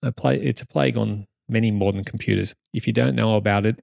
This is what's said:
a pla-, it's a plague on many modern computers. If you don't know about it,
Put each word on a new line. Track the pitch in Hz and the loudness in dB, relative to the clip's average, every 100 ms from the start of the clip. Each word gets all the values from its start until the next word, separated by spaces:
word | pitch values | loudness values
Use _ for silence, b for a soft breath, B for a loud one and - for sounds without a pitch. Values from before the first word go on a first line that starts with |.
a | 131 | -6
pla-, | - 135 | -2 0
it's | 131 139 117 | 0 0 -4
a | - | -4
plague | 147 135 117 | 0 2 2
on | 107 104 101 _ - | -2 -4 -10 _ -4
many | 117 113 | 0 2
modern | 104 98 98 | 2 0 0
computers. | 98 107 - 101 98 - _ | -6 -6 -2 0 -2 -8 _
If | 117 - | -4 -2
you | |
don't | 113 127 123 | 0 2 2
know | 113 | 2
about | 107 104 101 107 | 2 2 2 2
it, | 120 | -2